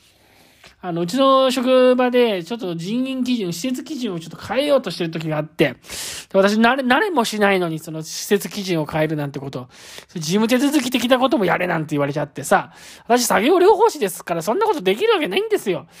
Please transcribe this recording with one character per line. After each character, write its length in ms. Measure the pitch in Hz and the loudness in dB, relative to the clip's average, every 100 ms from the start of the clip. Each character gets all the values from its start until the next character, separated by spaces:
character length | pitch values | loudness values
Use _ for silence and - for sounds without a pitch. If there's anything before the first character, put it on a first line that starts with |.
| _ _ _ _ _ _ - _ | _ _ _ _ _ _ -20 _
あ 100 | 185 | -8
の、 100 | 170 | -4
う 60 | 175 | -2
ち 80 | 262 | 2
の 340 | 269 269 262 | 4 4 4
職 460 | 262 247 254 254 254 | 0 2 6 6 4
場 140 | 247 | 2
で、 320 | 247 233 190 | 4 2 0
ち 100 | 165 | -6
ょ 40 | 233 | -8
っ 20 | |
と 160 | 180 170 | -6 -6
人 300 | 175 240 262 | -4 -4 -4
員 160 | 262 | -4
基 140 | 247 240 | -2 -2
準、 160 | 180 | -2
施 160 | 170 262 | -4 -6
設 140 | 254 - | -6 -8
基 100 | 277 | -8
準 200 | 233 170 | -6 -6
を 40 | |
ち 60 | - | -10
ょ 20 | |
っ 20 | |
と 60 | - | -16
変 260 | - 262 | -6 -2
え 20 | 294 | 2
よ 120 | 269 | 0
う 40 | |
と 100 | 185 | 0
し 60 | 170 | -6
て 80 | 170 | -6
る 60 | |
時 180 | 165 156 | -4 -4
が 80 | 151 | -4
あ 60 | |
っ 20 | 156 | -6
て、 300 | - 143 120 | 0 0 0
で、 20 | - - - - - | -14 -12 -12 -12 -2
私、 220 | 190 196 214 | 2 4 4
慣 200 | 233 277 | 4 2
れ、 80 | |
慣 160 | 247 262 | 2 2
れ 120 | 427 | 2
も 120 | 294 | 0
し 160 | 220 214 | -2 0
な 140 | 202 | 2
い 60 | 190 | 2
の 100 | 175 | 0
に、 100 | 160 | -6
そ 120 | - | -8
の 100 | 160 | -12
施 240 | 160 - - | -10 -10 -2
設 240 | 202 175 | -2 -2
基 140 | 208 | -10
準 180 | 185 165 | -4 -2
を 40 | 147 | -2
変 180 | 156 | -2
え 40 | 156 | -2
る 80 | 151 | -2
な 100 | 143 | -6
ん 40 | |
て 80 | 139 | -8
こ 100 | 135 | -10
と、 200 | 131 127 - - - - | -12 -14 -20 -20 -20 -14
事 80 | 180 | -10
務 260 | 156 202 220 | -2 0 2
手 80 | 254 | 2
続 240 | 285 302 | 2 0
き 80 | 247 | 0
的 180 | 254 240 | -2 2
な 100 | 254 | 2
こ 120 | 262 | 4
と 80 | 269 | 2
も 80 | 180 | 0
や 120 | 170 | 0
れ 100 | 180 | -2
な 100 | 160 | -2
ん 80 | 147 | -2
て 60 | |
言 80 | 147 | -2
わ 60 | 143 | -2
れ 40 | |
ち 80 | 147 | -2
ゃ 40 | |
っ 40 | 147 | -6
て 160 | - | -8
さ、 300 | - 185 - - - - - | 0 0 0 -16 -20 -18 0
私、 200 | 247 240 | 2 2
作 140 | 190 | 2
業 160 | 247 359 | 4 4
療 160 | 359 381 | 6 6
法 140 | 453 | 4
士 100 | 302 | 2
で 100 | 196 | -6
す 160 | - - | -6 -6
か 80 | |
ら、 80 | 170 | -6
そ 120 | 170 | -2
ん 60 | 330 | 0
な 60 | 440 | 0
こ 80 | |
と 80 | 311 | 0
で 120 | 185 208 | 0 0
き 80 | 453 | 2
る 80 | |
わ 60 | 403 | 0
け 100 | 302 | 0
な 80 | 370 | -4
い 40 | |
ん 60 | 440 | -2
で 100 | 403 | -2
す 140 | 208 | -2
よ。 160 | 156 - - | -6 -8 -20